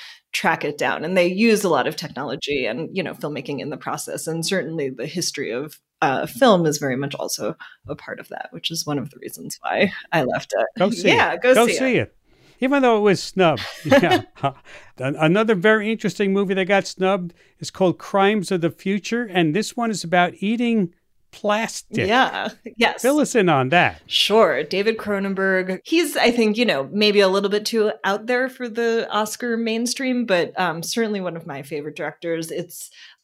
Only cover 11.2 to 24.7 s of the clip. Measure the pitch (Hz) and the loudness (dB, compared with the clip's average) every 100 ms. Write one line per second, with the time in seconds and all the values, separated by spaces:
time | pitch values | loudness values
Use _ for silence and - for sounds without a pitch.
11.2 | 175 170 247 254 233 180 254 202 107 _ | 4 2 4 6 4 2 0 0 -2 _
12.2 | _ _ _ - 262 285 254 220 208 180 | _ _ _ -4 0 4 4 4 4 2
13.2 | - 185 175 123 - - 151 277 175 359 | 0 2 4 4 -4 -8 4 4 6 2
14.2 | - - 139 - - - - - 131 147 | -2 -4 -4 -4 -20 -20 -20 -6 -4 2
15.2 | 160 196 226 202 214 220 208 226 202 - | 2 4 4 4 4 4 2 -2 -2 -2
16.2 | 202 196 196 190 185 196 185 - 185 196 | 0 2 0 0 2 2 0 -2 0 0
17.2 | 175 - _ - 139 - 185 165 - 202 | -4 -12 _ -16 -12 0 2 0 -2 2
18.2 | 196 214 170 185 165 - 190 202 - 233 | 4 2 0 0 -2 -2 -4 -4 -2 -4
19.2 | 233 180 160 170 214 - 233 208 170 180 | -2 2 2 2 -2 -4 -4 -4 0 2
20.2 | 175 - 196 233 240 226 170 _ _ _ | 2 0 -2 0 2 2 0 _ _ _
21.2 | _ - 208 208 226 - - 226 202 240 | _ -6 -2 -2 -2 -8 -8 -2 2 2
22.2 | 226 98 101 - 226 - 226 - 240 302 | 2 0 -8 -10 -14 0 0 2 2 2
23.2 | 240 240 185 143 127 170 135 82 - - | 2 4 4 4 4 4 2 0 -4 -2
24.2 | - 220 185 131 156 | 2 4 4 2 -2